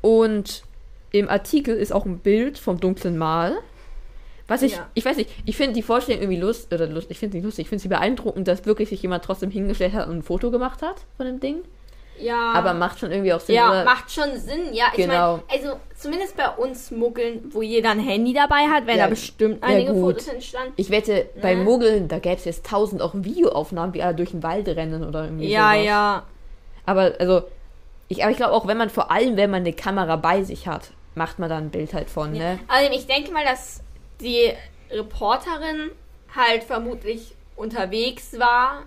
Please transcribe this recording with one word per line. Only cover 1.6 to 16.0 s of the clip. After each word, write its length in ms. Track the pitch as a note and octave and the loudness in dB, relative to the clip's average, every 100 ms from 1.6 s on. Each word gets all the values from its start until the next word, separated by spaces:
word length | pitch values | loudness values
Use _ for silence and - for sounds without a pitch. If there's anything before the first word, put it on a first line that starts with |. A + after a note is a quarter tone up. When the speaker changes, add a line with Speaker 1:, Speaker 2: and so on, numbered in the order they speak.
| C#4 A3 | 2 -2
Speaker 1:
ist 160 | G3+ | 0
auch 120 | G3+ | 0
ein 140 | G3 F3 | -2 -2
Bild 400 | G3+ G#3+ B3+ C#4+ | 2 4 2 -2
vom 220 | - F3+ | -4 0
dunklen 360 | F#3 F#3 F#3 E3 | 0 0 -2 -2
Mal. 380 | D#3+ E3 E3+ F4 - - - - - - - - - | 0 2 0 -2 -8 -20 -14 -14 -14 -16 -16 -18 -4
Was 140 | A3+ | 0
ich, 100 | C4+ - | 0 0
Speaker 2:
Ja. 100 | - | -6
Speaker 1:
ich 100 | - | -4
weiß 120 | B3+ D4 | 0 0
nicht, 140 | G#3+ - | -2 -6
ich 120 | - A3 | -6 0
find 200 | C#4 A3+ | 0 0
die 60 | |
Vorstellung 400 | G#3+ A#3+ B3+ A3+ | 0 0 2 -2
irgendwie 180 | F#3+ F3+ | 0 0
lust-, 320 | F#3 A#3 - | 0 -2 -4
oder 140 | E3 D#3+ | -2 -2
lust-, 240 | D#3 - | -4 -10
ich 80 | D#3 | -8
find's 160 | G#3+ | -6
nicht 80 | F#3+ | -4
lustig, 200 | G3+ - | -6 -6
ich 40 | - | -6
find 120 | G#3 | -6
sie 80 | F#3+ | -2
beeindruckend, 580 | F#3 F#3+ B3 A3 - F#3 | 0 2 0 -4 -2 0
dass 180 | F3+ | 0
wirklich 240 | G#3 G#3+ G#3 | 2 0 0
sich 140 | F#3+ | -2
jemand 220 | F#3 F3+ | -4 -4
trotzdem 260 | - F#3+ F#3 | -4 -4 -4
hingestellt 420 | G3 G3 F#3 F#3 | -2 -2 0 0
hat 120 | G#3 - | 0 -4
und 120 | E3 | -6
ein 40 | |
Foto 280 | D3+ F3 A#3+ | -4 -2 0
gemacht 300 | A#3+ B3+ B3+ | 0 -2 -4
hat 140 | D#4 F#4+ - - | -8 -8 -14 -10
von 100 | B3+ | -8
dem 140 | B3+ | -4
Ding. 180 | C4+ D#4 F4+ - - - - - | -4 -6 -10 -18 -20 -20 -20 -8
Speaker 2:
Ja. 340 | A#3 A#3 A#3 | -4 -2 2
Speaker 1:
Aber 200 | A#3 G#3+ | 2 2
macht 260 | E3+ F3 - | 2 0 -2
schon 100 | G3+ | -4
irgendwie 220 | F#3 F#3+ | 0 2
auch 60 | E3+ | 2
Sinn, 160 | - D#3+ | 4 6
Speaker 2:
Ja, 120 | F3 | 8
Speaker 1:
oder? 140 | F#3+ | 6
Speaker 2:
macht 260 | F3+ B3+ - | 6 4 2
schon 280 | - C#4+ B3+ | -2 -2 -2
Sinn, 340 | G3 D4+ F4 | -6 -6 -4
ja. 140 | A3+ A#3+ | 2 2
Ich 40 | A#3+ | 4
Speaker 1:
Genau. 360 | F3+ F3 F3 E3+ - | 2 4 4 0 -2
Speaker 2:
mein, 120 | C4+ | -4
also 160 | C#4 C4+ - | -2 -8 -12
zumindest 380 | - | -12